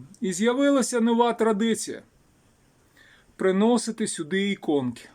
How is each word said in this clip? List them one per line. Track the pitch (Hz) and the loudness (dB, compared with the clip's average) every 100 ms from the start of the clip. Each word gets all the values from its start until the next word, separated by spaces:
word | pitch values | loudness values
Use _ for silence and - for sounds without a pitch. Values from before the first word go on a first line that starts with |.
| - - | -14 -8
І | 190 | -6
з'явилася | 175 226 247 285 277 233 247 | 0 0 2 2 2 0 0
нова | 226 233 240 | 2 2 2
традиція | 226 226 202 226 220 - 113 - _ _ _ _ _ _ _ _ _ - _ _ - | 2 0 2 0 0 -4 -12 -16 _ _ _ _ _ _ _ _ _ -20 _ _ -2
приносити | 190 185 220 240 226 220 214 | 0 2 4 2 -2 -6 -6
сюди | - 151 190 202 | -6 -4 -2 -2
іконки. | 190 - 143 127 117 - | -2 -2 0 -2 -6 -14